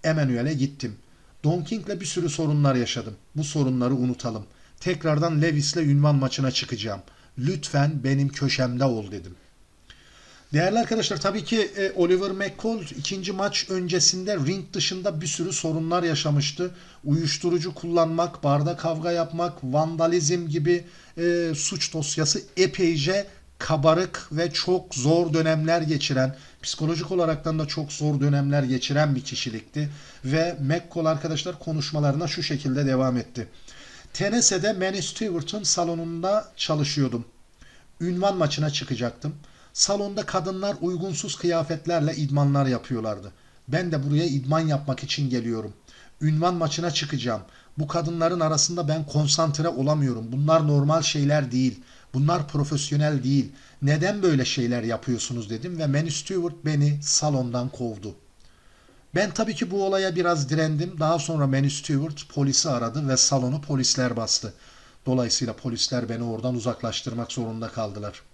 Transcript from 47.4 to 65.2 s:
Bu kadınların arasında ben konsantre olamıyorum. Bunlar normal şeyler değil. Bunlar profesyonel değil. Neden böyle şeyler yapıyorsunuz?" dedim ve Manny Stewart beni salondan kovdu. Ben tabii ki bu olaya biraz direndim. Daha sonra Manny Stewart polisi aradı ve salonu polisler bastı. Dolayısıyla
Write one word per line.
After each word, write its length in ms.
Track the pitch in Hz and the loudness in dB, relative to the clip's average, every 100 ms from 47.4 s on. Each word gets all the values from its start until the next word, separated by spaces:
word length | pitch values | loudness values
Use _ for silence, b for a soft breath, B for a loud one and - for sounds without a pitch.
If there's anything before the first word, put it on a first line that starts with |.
| - B B - | -6 B B -6
Bu 80 | 147 | -2
kadınların 540 | 170 160 170 165 175 | -2 -2 0 2 2
arasında 480 | 170 147 - 175 156 | 2 2 0 0 0
ben 180 | 156 147 | -2 0
konsantre 600 | 147 147 147 165 147 165 | 0 2 2 2 2 -2
olamıyorum. 640 | 127 135 151 139 113 113 | 0 2 2 2 0 -4
Bunlar 360 | 131 147 160 151 | 0 4 6 6
normal 340 | 143 143 160 | 4 4 2
şeyler 500 | 156 151 143 151 131 | 2 2 2 2 2
değil. 280 | 123 131 - B B B | 2 2 0 B B B
Bunlar 340 | 131 143 175 147 | 0 2 2 0
profesyonel 760 | 147 143 143 - 147 151 143 | -2 0 -2 0 2 2 2
değil. 280 | 123 139 - B B B | 2 2 2 B B B
Neden 400 | 139 151 180 208 | 2 2 2 2
böyle 220 | 185 147 | 4 4
şeyler 380 | 123 - 120 120 | 2 0 0 0
yapıyorsunuz?" 680 | 110 113 - 117 - 120 104 | -2 -4 -2 -2 -2 -6 -6
dedim 280 | 113 180 175 | -6 -6 -2
ve 80 | 151 | 0
Manny 240 | 139 165 | 0 0
Stewart 440 | 147 - 190 170 - | -4 -4 -2 -2 -4
beni 340 | 151 151 143 147 | -2 2 2 2
salondan 640 | - - 151 139 123 123 123 | 0 0 2 0 0 -2 -4
kovdu. 460 | - 120 107 101 - - _ b b b b b b b | -4 -6 -6 -12 -14 -20 _ b b b b b b b
Ben 160 | 170 202 | -2 -2
tabii 240 | - 220 | 0 -2
ki 160 | 151 175 | -2 -2
bu 140 | 196 | 0
olaya 320 | 190 190 190 170 | 2 2 2 0
biraz 340 | 175 170 135 | 2 2 0
direndim. 460 | 156 160 151 175 170 | 0 2 0 -2 0
Daha 180 | 156 165 | 2 2
sonra 280 | - 160 139 | 0 0 2
Manny 240 | 135 139 | 4 2
Stewart 580 | 143 - 139 156 147 - | 0 -2 0 0 -6 -8
polisi 420 | - 139 131 - | 0 2 2 2
aradı 380 | 123 117 123 143 | 0 -2 -2 0
ve 80 | 127 | 2
salonu 440 | - 139 123 143 | 4 2 0 -2
polisler 560 | - 139 123 - 127 117 | -2 0 0 2 0 0
bastı. 380 | 110 - 110 - B B B B - | 0 -2 -2 -12 B B B B -2
Dolayısıyla 500 | 127 | 0